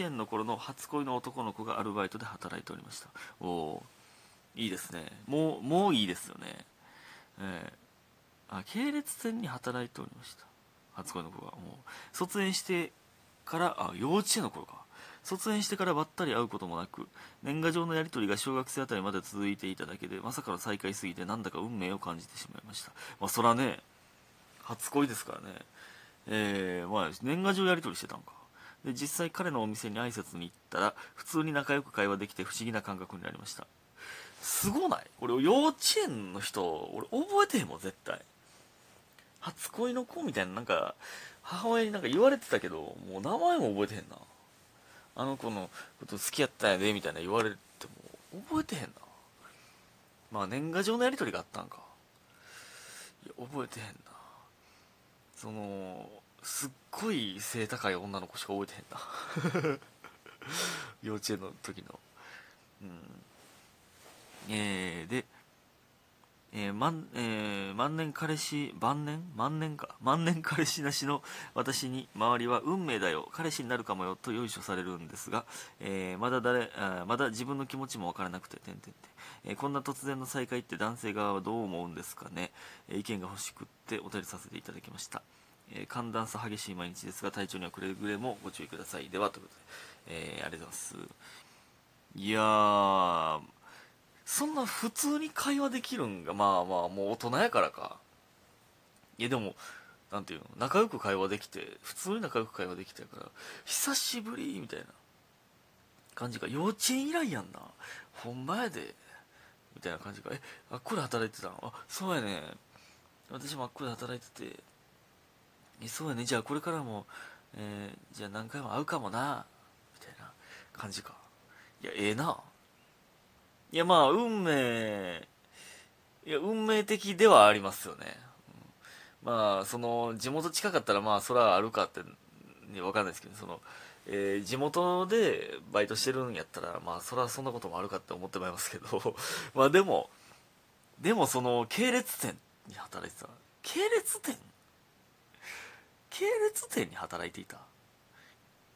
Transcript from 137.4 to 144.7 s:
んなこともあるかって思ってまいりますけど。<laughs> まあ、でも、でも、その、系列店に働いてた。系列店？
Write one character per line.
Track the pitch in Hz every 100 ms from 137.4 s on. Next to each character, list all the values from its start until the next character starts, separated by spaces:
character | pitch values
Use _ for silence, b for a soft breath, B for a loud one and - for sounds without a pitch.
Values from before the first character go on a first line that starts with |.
ん |
な | 131
こ | 117
と | 92
も | 85
あ |
る | 98
か | 92
っ |
て | -
思 | 87 95
っ |
て | 95
ま | 92
い |
り |
ま | 87
す | -
け | 90
ど。 | - 110 120 - -
<laughs> | - -
ま | 131
あ、 | 139
で | 175
も、 | 196 90 - B B B - - _ _ _ -
で | 151
も、 | 226 139
そ | 127
の、 | 123 120 113
系 | - 247
列 | 247 - -
店 | - - - _ -
に |
働 | - - - 85
い |
て | -
た。 | - 120 - _
系 | - 330 415
列 | 453 - -
店？ | - - - - -